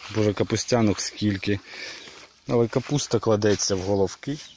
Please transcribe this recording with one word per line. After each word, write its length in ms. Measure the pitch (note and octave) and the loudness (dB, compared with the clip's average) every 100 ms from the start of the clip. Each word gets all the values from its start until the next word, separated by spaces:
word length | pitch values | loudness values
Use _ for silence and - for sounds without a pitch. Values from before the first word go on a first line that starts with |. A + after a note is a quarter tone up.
| - | -6
Боже, 180 | G#2+ G#2+ | 0 2
капустянок 680 | G2+ A2 G#2+ - A#2+ A2 F#2 | 2 0 0 0 2 4 2
скільки. 580 | - - G#2 G2 G#2 G2+ - - - - - - - _ - | -4 -2 0 0 -2 -2 -4 -16 -14 -14 -18 -20 -20 _ -2
Але 200 | B2 A#2 | 0 2
капуста 520 | - B2 D3 - A#2 | 0 -2 -4 0 0
кладеться 560 | - G#2+ G#2 G2+ - | 2 2 4 2 0
в 40 | G2 | -2
головки. 580 | F#2 G2+ F#2+ - - D3 - | 0 2 2 -2 -8 -8 -10